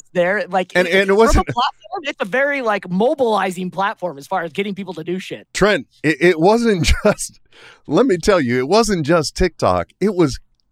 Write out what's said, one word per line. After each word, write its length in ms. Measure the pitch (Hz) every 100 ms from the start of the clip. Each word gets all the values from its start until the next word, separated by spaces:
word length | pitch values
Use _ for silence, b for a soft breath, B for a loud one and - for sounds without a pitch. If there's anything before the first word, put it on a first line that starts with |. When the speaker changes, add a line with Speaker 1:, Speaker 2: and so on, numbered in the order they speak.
| -
Speaker 1:
there. 340 | 180 175 202 180
Like, 240 | 185 185
Speaker 2:
And, 120 | 180 180
Speaker 1:
it, 60 |
Speaker 2:
and 80 | 196
it 40 | 196
Speaker 1:
from 80 |
a 40 | 196
Speaker 2:
wasn't 280 | 262 381 370
Speaker 1:
platform, 560 | 240 269 - - 392
it's 180 | 285 -
a 60 | 214
very, 340 | 247 285 277
like, 300 | 226 202 180
mobilizing 800 | 180 240 302 240 202 190 185 180
platform 480 | 170 196 214 180 139
as 80 | 139
far 160 | 190
as 100 | 165
getting 220 | 170 208
people 180 | 185 190
to 100 | 160
do 140 | 165 185
shit. 300 | - 113 -
Speaker 2:
Trent, 320 | - 202 190 - _
it, 140 | 147 156
it 200 | 175 160
wasn't 440 | 175 226 233 185
<laughs> 200 | 131 -
just, 360 | 208 - - - _ B B B B
let 180 | 151
me 140 | 190 180
tell 220 | 208 185
you, 180 | 123 127
it 100 | 131
wasn't 380 | 208 208 185 139
just 280 | 170 143
TikTok. 540 | - 180 - 104 90 85 -
It 160 | 202
was 240 | 185 151 120 - _ _